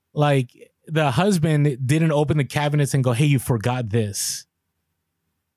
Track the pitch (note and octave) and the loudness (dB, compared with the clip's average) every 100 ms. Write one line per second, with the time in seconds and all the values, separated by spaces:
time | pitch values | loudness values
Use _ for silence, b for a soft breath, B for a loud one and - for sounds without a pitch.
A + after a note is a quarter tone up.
0 | _ D#3 D3 C#3 B2 _ - _ - D#3 | _ 0 2 2 -2 _ -20 _ -6 -2
1 | D3 A#2 G3+ F3+ D#3+ D3+ D3 B2+ B2 D#3 | 0 2 2 2 2 2 2 0 -2 0
2 | E3 D3 D3 D3+ C3 D#3 D3 D3 C#3 C#3+ | 2 2 0 0 -2 -2 0 0 0 0
3 | B2+ A#2 D3+ C3+ - A#2 A#2+ B2+ A2+ A2+ | 0 2 2 2 0 -2 -2 -4 -2 -2
4 | G#2 G2+ - - - _ _ _ _ _ | -2 -4 -8 -8 -14 _ _ _ _ _
5 | _ _ _ _ _ | _ _ _ _ _